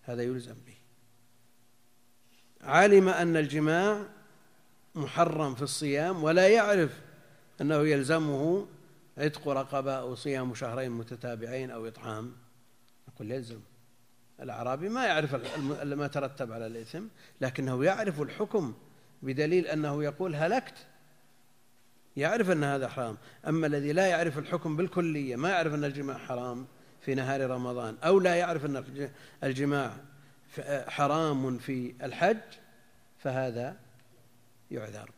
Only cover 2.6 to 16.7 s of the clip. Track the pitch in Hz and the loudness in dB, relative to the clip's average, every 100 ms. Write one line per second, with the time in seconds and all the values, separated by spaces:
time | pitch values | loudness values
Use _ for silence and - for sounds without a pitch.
2.6 | - 156 208 196 185 170 170 160 147 151 | 4 6 10 10 10 4 2 2 2 2
3.6 | 151 165 202 208 196 - - - - - | 2 4 2 0 -6 -16 -20 -20 -20 -20
4.6 | - - - 165 135 156 165 156 147 123 | -20 -20 -14 -6 -4 2 2 2 -2 -4
5.6 | 139 - 147 143 165 180 156 170 190 226 | -6 -4 0 0 0 0 4 6 8 8
6.6 | 208 196 147 - - - - - - - | 6 4 2 -2 -20 -20 -20 -20 -20 -4
7.6 | 143 156 156 143 131 160 151 135 156 190 | 2 4 4 4 4 2 2 0 0 0
8.6 | - - - - - - 151 147 147 135 | -2 -16 -20 -20 -20 -4 -4 -2 -2 -2
9.6 | 135 139 135 131 127 123 147 135 127 113 | -2 -4 -2 -4 -6 -6 -4 -4 -4 -6
10.6 | 123 123 127 117 113 117 123 113 117 131 | -6 -4 -6 -6 -10 -10 -8 -8 -8 -8
11.6 | 131 117 113 110 123 107 120 123 - - | -8 -10 -12 -12 -10 -8 -10 -16 -20 -20
12.6 | - - - _ - - 107 131 113 110 | -20 -20 -20 _ -20 -14 -8 -8 -8 -16
13.6 | - - - - _ - - - 131 110 | -20 -20 -20 -20 _ -20 -20 -16 -12 -6
14.6 | 120 135 190 240 233 156 151 135 113 151 | -4 -4 -4 -2 2 2 0 -4 -6 -6
15.6 | 139 147 143 143 143 147 135 139 120 113 | -4 -4 -4 -4 -4 -4 -6 -6 -8 -6
16.6 | 113 | -8